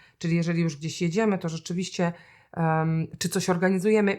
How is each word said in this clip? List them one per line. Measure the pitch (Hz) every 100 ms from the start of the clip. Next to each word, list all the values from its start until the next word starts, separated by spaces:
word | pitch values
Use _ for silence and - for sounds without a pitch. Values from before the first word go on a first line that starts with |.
| - -
Czyli | 165 170
jeżeli | 165 170
już | 165 143
gdzieś | 160 -
jedziemy, | 175 175 220 190
to | 165
rzeczywiście, | 160 - 175 180 - 175 170 - - _
em, | - 165 160 160 160 160 -
czy | 175
coś | 190 180
organizujemy, | 175 185 190 202 214 202